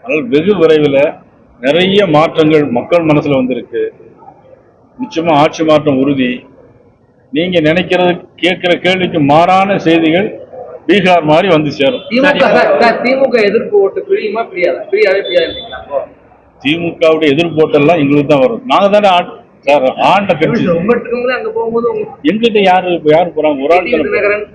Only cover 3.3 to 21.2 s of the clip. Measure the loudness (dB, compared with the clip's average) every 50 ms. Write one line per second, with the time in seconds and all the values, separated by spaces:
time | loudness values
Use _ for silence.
3.3 | 0 0 0 -2 -4 -6 -8 -8 -6 -6 -6 -6 -8 -14 -20 -20 -20 -20 -20 -20
4.3 | -20 _ _ -20 -20 _ _ _ _ _ _ _ _ -12 -12 -6 -6 -4 -2 0
5.3 | 2 2 2 0 0 -2 0 2 2 2 2 0 0 0 0 0 0 -2 -2 -4
6.3 | -4 -8 -12 -20 -20 -20 -20 -20 _ _ _ _ _ _ _ _ _ _ _ _
7.3 | -4 -4 -4 0 0 0 2 2 0 0 -2 -2 0 0 2 0 0 -2 -8 _
8.3 | _ -4 -2 -2 -2 0 0 -2 -2 0 0 -2 0 0 -2 -2 -2 0 2 4
9.3 | 4 4 4 4 4 2 2 0 -2 -2 0 2 2 2 2 2 0 0 -2 -4
10.3 | -8 -12 -18 -18 -18 -18 -18 -16 -18 -10 -2 0 0 2 4 2 2 2 2 2
11.3 | 2 2 4 2 0 0 0 -2 -4 -2 -2 -2 -2 -4 -8 -4 -2 0 0 0
12.3 | 2 2 0 2 2 2 2 2 2 2 2 0 0 0 -2 -2 0 0 0 0
13.3 | 2 0 0 2 0 -2 -2 0 0 0 0 0 -2 -6 -4 -2 -2 -2 -2 -6
14.3 | -6 -6 -8 -8 -4 -4 -2 -2 -2 -4 -6 -4 0 0 2 2 0 -2 -4 -2
15.3 | -2 -2 -2 -2 -6 -12 -14 -14 -16 -16 -14 -8 -8 -8 -8 -10 -18 _ _ -20
16.3 | -20 _ _ _ _ _ -4 -4 -4 -2 -4 -8 -4 0 2 2 2 2 2 2
17.3 | 2 2 0 -2 0 0 0 2 2 2 2 2 2 2 2 2 2 0 2 2
18.3 | 2 2 2 0 -2 -4 -2 0 0 2 2 2 2 2 4 4 2 2 -2 -4
19.3 | -14 -20 -20 _ _ _ _ 2 4 4 2 0 0 0 2 2 2 2 0 -2
20.3 | -2 0 0 -2 0 -2 0 0 -2 -2 0 0 0 -2 -2 -6 -6 -4